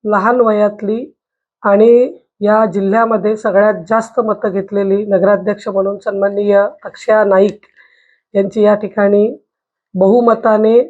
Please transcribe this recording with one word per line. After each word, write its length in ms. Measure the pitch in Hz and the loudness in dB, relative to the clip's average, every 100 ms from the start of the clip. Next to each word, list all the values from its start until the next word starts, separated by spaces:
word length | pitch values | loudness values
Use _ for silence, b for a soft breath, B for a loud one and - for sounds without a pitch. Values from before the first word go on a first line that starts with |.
| 214 | -2
लहान 360 | 208 208 254 | -2 0 0
वयातली 720 | 226 208 208 208 202 220 269 _ _ _ _ _ | 0 0 -2 -2 -6 -6 -8 _ _ _ _ _
आणि 560 | 202 202 226 233 254 - _ _ | 0 4 4 4 2 -6 _ _
या 240 | 202 214 220 | 0 0 0
जिल्ह्यामध्ये 720 | 180 196 220 233 220 202 214 | -2 -2 0 0 -2 -2 -4
सगळ्यात 360 | 220 190 214 196 165 | -2 0 0 -2 -2
जास्त 300 | 226 226 - | -4 -2 -6
मतं 300 | 214 202 - | -4 -4 -4
घेतलेली 560 | 190 196 202 196 196 208 | -6 -6 -4 -2 -2 0
नगराध्यक्ष 640 | 196 185 202 185 208 - | 0 2 0 -2 -8 -6
म्हणून 300 | 196 196 202 | -4 -4 -6
सन्माननीय 680 | 220 196 196 202 208 202 202 - | -8 -4 -4 -2 0 0 0 -6
अक्षया 400 | 190 - - 220 | -20 -12 -2 0
नाईक 360 | 202 190 202 - _ b b b b b b | 2 2 2 -2 _ b b b b b b
यांची 280 | 196 196 226 | -4 -4 0
या 140 | 208 208 | 2 0
ठिकाणी 600 | 208 - 202 202 214 285 _ _ _ _ _ | -2 -2 0 2 0 -4 _ _ _ _ _
बहुमताने 840 | 185 196 233 233 226 226 214 220 233 285 | -2 2 2 2 0 0 0 2 2 0